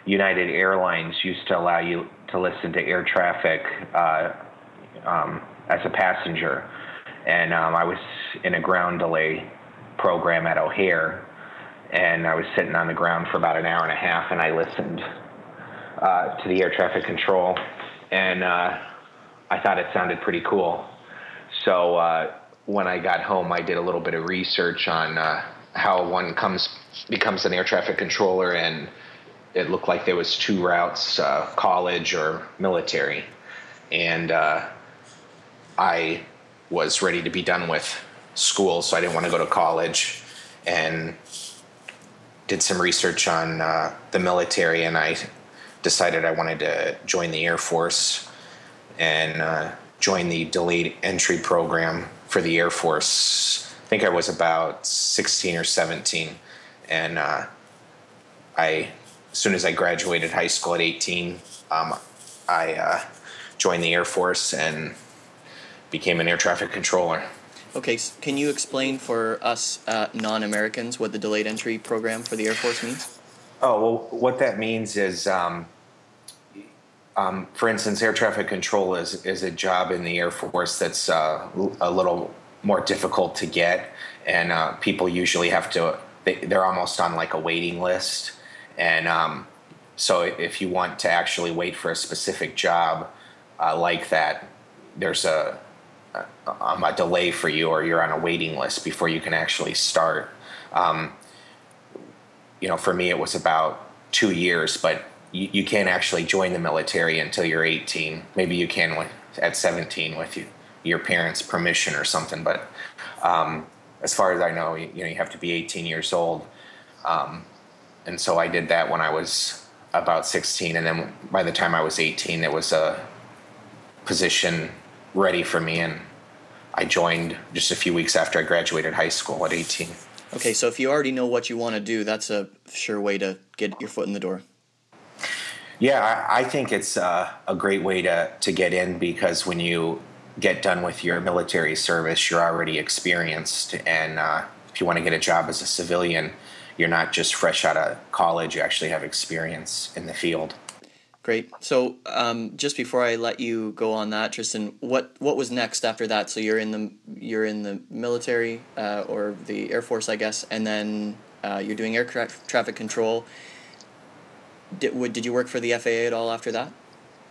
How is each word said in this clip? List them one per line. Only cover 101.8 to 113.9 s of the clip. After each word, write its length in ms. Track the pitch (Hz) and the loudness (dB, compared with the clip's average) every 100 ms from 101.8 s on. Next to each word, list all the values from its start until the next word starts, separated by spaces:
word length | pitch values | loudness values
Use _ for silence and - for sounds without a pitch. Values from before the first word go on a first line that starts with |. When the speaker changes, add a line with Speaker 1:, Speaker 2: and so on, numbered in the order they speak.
| - - - - - - - - | -20 -20 -20 -20 -20 -20 -20 -8
Speaker 1:
you 80 | 95 | -4
know, 80 | 82 | 0
for 160 | - | 0
me, 160 | 90 90 | 2 2
it 80 | 73 | 0
was 160 | 82 | -2
about 560 | - 82 80 78 - - - - | 0 2 4 2 -2 -12 -20 -2
two 180 | - 107 | 2 4
years, 460 | 85 87 85 80 - | 4 2 2 0 0
but 280 | 85 73 - - - | 0 0 -4 -18 -12
you, 160 | 90 95 | -6 -2
you 120 | 98 | 0
can't 240 | 98 107 95 | 2 2 2
actually 360 | 90 - 87 | 2 2 0
join 280 | 82 98 92 | 2 2 2
the 60 | 90 | 0
military 600 | 82 78 80 85 82 80 | 0 0 0 2 2 2
until 280 | 76 - 85 | 0 0 2
you're 180 | 80 | 2
eighteen. 600 | 82 78 - 85 78 80 - - | 2 0 -2 -4 -4 -6 -6 -2
Maybe 180 | 90 | 0
you 140 | 87 82 | 2 0
can 300 | - 82 80 | 2 0 0
with, 120 | 80 - - - | -4 -8 -16 -2
at 180 | 85 - | 0 2
seventeen 600 | 90 85 82 - 80 80 | 2 0 -2 -4 -4 -4
with 180 | 80 87 | -8 -8
you, 100 | 80 - - - | -12 -16 -20 -8
your 160 | 82 85 | -2 -2
parents' 420 | - 87 82 78 | 2 0 2 -2
permission 540 | - 85 87 85 - | -2 0 2 2 0
or 100 | 76 | 0
something. 400 | 73 82 80 82 | 0 -2 -2 -4
But, 240 | 82 85 - - - - - - | -2 -2 -4 -14 -14 -14 -14 -2
um, 440 | 90 85 78 80 78 - - | 2 4 2 -2 -8 -18 -20